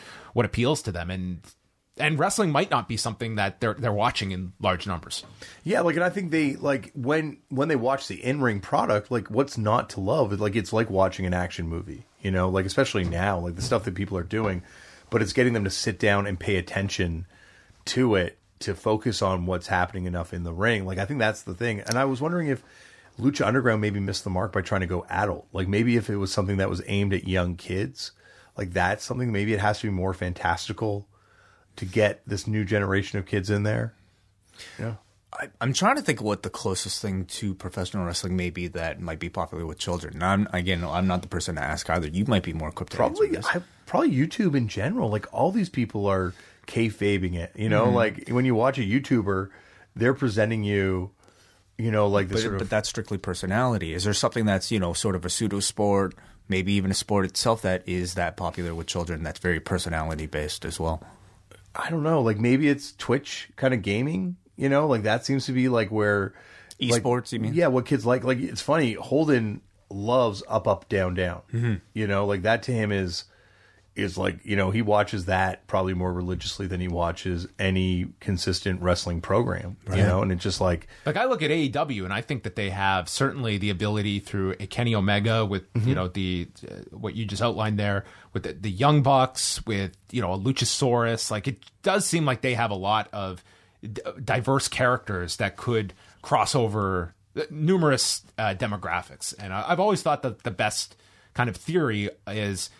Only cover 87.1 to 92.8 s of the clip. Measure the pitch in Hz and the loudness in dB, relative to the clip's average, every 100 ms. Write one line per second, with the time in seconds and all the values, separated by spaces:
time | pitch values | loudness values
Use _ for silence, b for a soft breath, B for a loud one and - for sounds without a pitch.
87.1 | 107 107 104 120 101 107 104 104 98 B | -6 -4 -2 0 0 0 0 0 -2 B
88.1 | B B 104 92 76 104 92 139 151 131 | B B -6 -6 -6 -6 2 4 6 6
89.1 | 139 127 - - - - 104 95 - - | 6 4 0 -4 -4 -2 -2 -2 -8 -8
90.1 | 123 95 95 113 131 120 - 135 120 117 | -2 -2 0 0 0 0 0 2 4 2
91.1 | 113 - 107 131 110 - _ - 196 - | 0 -2 -4 -4 -8 -12 _ 0 0 2
92.1 | 170 151 123 131 117 117 101 | 0 0 0 0 0 0 0